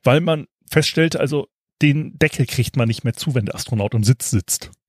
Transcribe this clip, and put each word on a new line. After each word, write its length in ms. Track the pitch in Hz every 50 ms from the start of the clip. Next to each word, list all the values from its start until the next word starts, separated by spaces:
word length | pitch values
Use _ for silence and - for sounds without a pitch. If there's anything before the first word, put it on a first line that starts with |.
| -
weil 160 | 123 131 156
man 280 | 175 170 160 156 - - _ _ _ -
feststellte, 520 | - 156 147 - - 160 160 165 - -
also 260 | 151 135 151 143 - - _ _ _ _ _ -
den 380 | - - 139 151 156 - - 147
Deckel 260 | 151 - - - 131
kriegt 300 | - - - 117 - -
man 140 | 131 117 113
nicht 160 | 113 - -
mehr 80 | 120 113
zu, 200 | - - 160 127
wenn 120 | 127 101
der 100 | 82 -
Astronaut 380 | - - - 117 107 101 107 -
im 100 | 117 107
Sitz 260 | 104 131 - - -
sitzt. 420 | - 101 - - - - - - - _ _